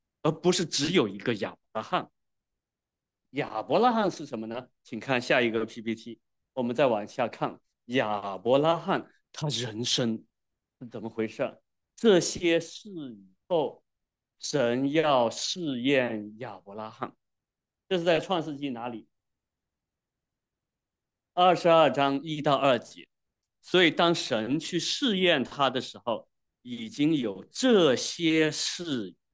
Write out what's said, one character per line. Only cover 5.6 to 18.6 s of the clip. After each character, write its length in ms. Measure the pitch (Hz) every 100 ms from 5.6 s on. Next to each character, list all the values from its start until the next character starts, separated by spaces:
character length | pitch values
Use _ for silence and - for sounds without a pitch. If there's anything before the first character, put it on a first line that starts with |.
| 110
P 160 | 120
P 120 | 113
T， 280 | 113 120 110 _ _ _
我 100 | 131
们 100 | 120
再 140 | 123 135
往 180 | 107 107
下 220 | - 113
看， 320 | - 135 76 _ _ -
亚 500 | 127 107 104 101 95
伯 200 | 117 135
拉 200 | 156 170
罕 340 | 160 151 - _ _
他 160 | - 151
人 340 | 117 120 107
生 400 | 123 - 117 110 - _ _ _ _ _
是 80 | 120
怎 140 | 113
么 80 | 110
回 180 | 113 110
事？ 320 | - 127 - _ _ _
这 280 | - 226 180
些 360 | - - 175 165
事 320 | 165 - 214
以 380 | 175 135 104 95 _ -
后， 340 | 170 123 - _ _ _ _ _ _
神 500 | - 143 120 123 139
要 400 | 156 151 131 113
试 520 | - - 185 156 123
验 560 | 127 135 120 110 104 107
亚 180 | 120 95
伯 140 | 98
拉 160 | 104 107
罕。 240 | 110 127 - _ _ _ _ _ _ -
这 80 | 185
是 80 | 170
在 120 | 160
创 240 | - 180
世 140 | 151
纪 140 | 139